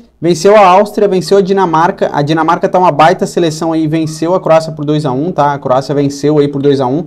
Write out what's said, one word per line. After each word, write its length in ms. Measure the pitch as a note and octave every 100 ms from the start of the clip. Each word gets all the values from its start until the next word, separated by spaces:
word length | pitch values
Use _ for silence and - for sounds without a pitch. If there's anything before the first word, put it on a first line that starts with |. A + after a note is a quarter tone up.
| - -
venceu 340 | D#3+ E3+ G3 G#3+
a 120 | F#3+
Áustria, 400 | F#3 G#3 F3+ G3+
venceu 320 | F#3 D#3 G3
a 20 |
Dinamarca. 720 | F#3+ G3 F3+ D#3+ F3 F#3 F#3
A 80 | -
Dinamarca 480 | D3 D#3+ D#3+ E3+ F#3+
tá 80 | F#3
uma 140 | F3+
baita 340 | C#3+ D#3+ F#3 G3
seleção 480 | - E3+ D#3+ E3
aí, 140 | D#3+ D#3
venceu 480 | D#3+ D#3 D#3 E3 F#3
a 40 |
Croácia 320 | D#3+ D#3+ D#3+
por 120 | D#3 D3
dois 220 | D3+ D3
a 40 |
um, 200 | B2+ E3
tá? 240 | F3+ C#3+ C#3+
A 20 |
Croácia 380 | C3+ B2+ C#3 C#3+
venceu 420 | C#3+ C#3 C#3+ D3+
aí 100 | C#3+
por 140 | C#3+
dois 180 | C#3 C3+
a 60 | B2+
um, 200 | C#3+